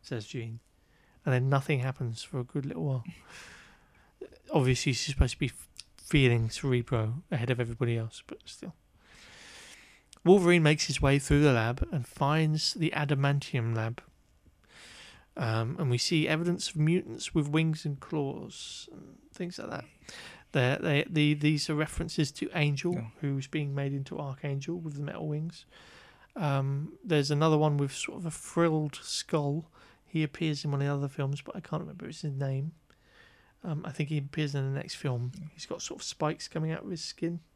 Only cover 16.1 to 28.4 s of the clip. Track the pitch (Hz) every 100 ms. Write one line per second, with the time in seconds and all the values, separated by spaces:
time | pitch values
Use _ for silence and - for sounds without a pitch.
16.1 | 165 151 156 170 175 - 151 151 175 -
17.1 | 117 - 165 147 151 160 156 151 139 -
18.1 | 160 139 - - - - - - - -
19.1 | - - - 175 180 - - - _ -
20.1 | - - - - 139 123 139 - 143 -
21.1 | 156 151 151 147 151 - 151 156 - 165
22.1 | - 143 - - 175 147 139 170 175 113
23.1 | - 143 139 131 156 147 139 139 139 135
24.1 | - 143 131 147 139 139 175 165 143 143
25.1 | - 156 147 160 - - - - - -
26.1 | - - - 151 139 135 139 151 349 214
27.1 | 156 139 147 160 156 151 147 143 - -
28.1 | - 170 151